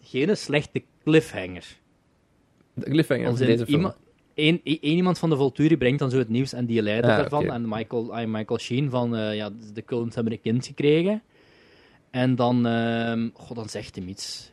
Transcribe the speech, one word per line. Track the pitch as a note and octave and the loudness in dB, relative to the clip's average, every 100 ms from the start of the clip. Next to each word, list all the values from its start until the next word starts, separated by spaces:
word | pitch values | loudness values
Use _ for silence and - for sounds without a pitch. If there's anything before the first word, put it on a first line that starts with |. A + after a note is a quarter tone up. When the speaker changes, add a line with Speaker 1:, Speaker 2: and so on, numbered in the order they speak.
Speaker 1:
geen | - B2+ D#3+ G#3 | -6 0 2 0
slechte | - D3 - C3 - _ | 0 0 0 -4 -8 _
cliffhanger. | - D#3 D#3 G#2 F#2 F2 - - _ _ _ _ _ _ _ _ _ | 4 4 4 -2 -8 -10 -16 -20 _ _ _ _ _ _ _ _ _
Speaker 2:
De | - - | -10 -2
cliffhanger | D3 D#3 B2 A#2 | 0 2 0 0
Speaker 1:
Als | A#2+ | 0
Speaker 2:
van | B2+ | 2
Speaker 1:
in | |
Speaker 2:
deze | A#2 A#2 | 2 2
film. | D3 | 0
Speaker 1:
iemand, | F#3+ - _ _ _ | 0 -4 _ _ _
één, | - D3+ E3+ | 0 2 2
i-, | - D#3 | -2 -4
één | D3 E3 | 0 2
iemand | F#3 E3+ | 2 2
van | E3+ | 0
de | C#3+ | 2
Volturi | C#3 - D3+ D#3+ | 2 2 2 4
brengt | B2 C#3+ | 2 2
dan | C3+ | 0
zo | C3 | 0
het | A2+ | 0
nieuws | A#2 C3+ | 0 -2
en | B2 A#2+ | -4 0
die | A2+ | 0
leider | G#2 G#2+ A#2+ | 2 2 4
Speaker 2:
Ah, | G#2 | 2
Speaker 1:
daarvan, | - D3 | 2 0
Speaker 2:
oké. | - | -2
Speaker 1:
en | A#2+ A#2 | -2 -4
Michael, | G#2+ A2+ B2 A#2 | -6 -4 -6 -6
ah, | A#2 A2+ | -6 -4
Michael | G#2+ G#2+ A#2 | -4 -4 -4
Sheen, | - B2 D3 | -2 -2 0
van, | B2 A#2+ A2+ | 0 0 -2
eh, | G#2+ G#2+ | -2 -4
ja, | G#2 A2 G#2+ | -6 -10 -14
de | G#2 | -16
cults | - A#2+ A#2 | -6 -4 -4
hebben | A#2+ A2+ | -2 -4
een | A2+ | -2
kind | - A#2+ - | -2 -2 -2
gekregen. | C#3+ D3 D#3 F#3 G#3+ - _ _ _ _ _ _ _ _ | 0 4 4 4 -2 -6 _ _ _ _ _ _ _ _
En | B2+ B2+ | 0 2
dan, | B2 B2 B2 A#2+ | 2 2 2 2
ehm, | A#2 A#2 A#2 A#2 A#2 A#2 | 0 0 -2 -2 -4 -4
goh, | - - A#2 | -8 -14 -12
dan | G#2+ | -10
zegt | G#2 - - | -10 -12 -10
hij | |
iets. | F#2 G2+ - - - | -10 -10 -12 -14 -18